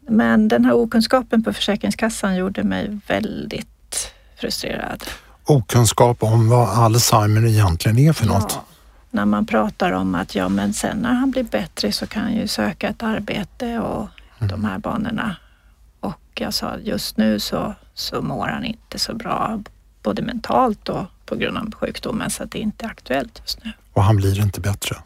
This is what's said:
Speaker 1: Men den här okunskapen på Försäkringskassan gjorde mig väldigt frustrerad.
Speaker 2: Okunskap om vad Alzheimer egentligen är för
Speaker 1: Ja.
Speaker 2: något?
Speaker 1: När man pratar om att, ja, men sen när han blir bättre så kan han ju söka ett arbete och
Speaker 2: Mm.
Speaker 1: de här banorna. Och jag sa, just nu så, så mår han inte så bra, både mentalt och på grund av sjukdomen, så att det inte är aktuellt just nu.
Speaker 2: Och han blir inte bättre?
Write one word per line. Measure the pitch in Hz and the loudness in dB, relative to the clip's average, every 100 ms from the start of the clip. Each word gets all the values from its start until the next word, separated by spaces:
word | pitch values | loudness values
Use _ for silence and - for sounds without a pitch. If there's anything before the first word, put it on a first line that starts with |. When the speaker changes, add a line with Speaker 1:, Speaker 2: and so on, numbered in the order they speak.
| - | 2
Speaker 1:
Men | 220 233 226 214 | 2 4 4 4
den | 233 | 4
här | 247 | 4
okunskapen | 240 233 226 226 262 240 233 | 4 4 2 4 2 2 0
på | 226 | 0
Försäkringskassan | 208 - 208 202 208 220 220 202 185 | -2 -2 -2 -2 -2 -2 -2 -2 0
gjorde | 185 196 | -2 -2
mig | 214 190 - 208 - | -2 -2 -4 -8 -4
väldigt | - 214 - - - - _ _ - - - _ - | -4 -2 -8 -8 -10 -10 _ _ -10 -10 -14 _ -10
frustrerad. | - - - - - - - - - - | -8 -6 -6 -8 -8 -8 -12 -14 -18 -20
Speaker 2:
Okunskap | - 147 - 123 113 - 120 120 | 2 4 4 4 4 6 4 4
om | 110 113 113 | 2 4 6
vad | 123 117 | 6 4
Alzheimer | 101 117 117 120 113 104 107 117 | 4 4 4 4 4 4 4 4
egentligen | 107 98 85 - 110 | 6 4 4 2 6
är | 151 | 6
för | 156 110 | 4 2
Speaker 1:
Ja. | 95 | 2
Speaker 2:
något? | 110 - - - - _ _ | 0 -4 -10 -20 -20 _ _
Speaker 1:
När | 220 | -2
man | 104 - 214 | 0 2 2
pratar | - 107 - 185 | 2 0 0 0
om | 92 95 | 0 0
att, | 90 92 | -2 -2
ja, | - 92 | -2 0
men | - - | 0 0
sen | 214 202 196 | -2 -4 -2
när | 240 | 0
han | 247 269 | 0 0
blir | 262 | 0
bättre | 247 262 185 - 208 | -2 -4 -4 -4 -4
så | 208 208 | -4 -6
kan | 214 | -4
han | 208 | -2
ju | 220 214 | -2 -2
söka | - 208 - 196 | -2 -4 -2 -6
ett | 214 | -4
arbete | 220 214 208 - 190 - 240 233 | -4 -4 -4 -8 -8 -8 -8 -4
och | 185 - 208 - - _ | -4 -6 -8 -12 -20 _
Speaker 2:
Mm. | 104 | -4
Speaker 1:
de | 92 | -2
här | 104 95 | -4 -4
banorna. | - - - 220 - 170 _ _ _ _ _ _ | -4 -4 -4 -4 -4 -6 _ _ _ _ _ _
Och | 202 170 _ | -10 -10 _
jag | - 226 | -8 -6
sa, | - - - | -4 -4 -6
just | 214 208 - - | -6 -4 -6 0
nu | 220 214 | 2 2
så, | - - - - _ | -2 -4 -4 -8 _
så | - - - | -12 -8 -6
mår | 151 139 - | -4 -4 -4
han | - | -4
inte | - - _ - | -6 -8 _ -8
så | - | -6
bra, | - - - - 220 208 _ _ _ | -6 -4 -4 -2 -4 -10 _ _ _
både | - 202 | -4 -4
mentalt | 208 240 - - 254 208 - | -4 -6 -2 2 2 0 -6
och | 156 190 _ - | -6 -6 _ -10
på | - | -4
grund | - - | -4 -4
av | - | -8
sjukdomen, | - - - - 214 - | -6 -6 -6 -6 -4 -4
så | - | -6
att | 226 | -8
det | - | -6
inte | 214 - 226 | -6 -6 -12
är | |
aktuellt | - - 254 233 - | -14 -4 -4 -4 -10
just | - - | -10 -10
nu. | 226 - _ | -10 -16 _
Speaker 2:
Och | - | 2
han | 101 107 | 4 4
blir | 98 98 | 2 2
inte | 104 92 | 0 0
bättre? | 92 98 - - | -4 -4 -6 -8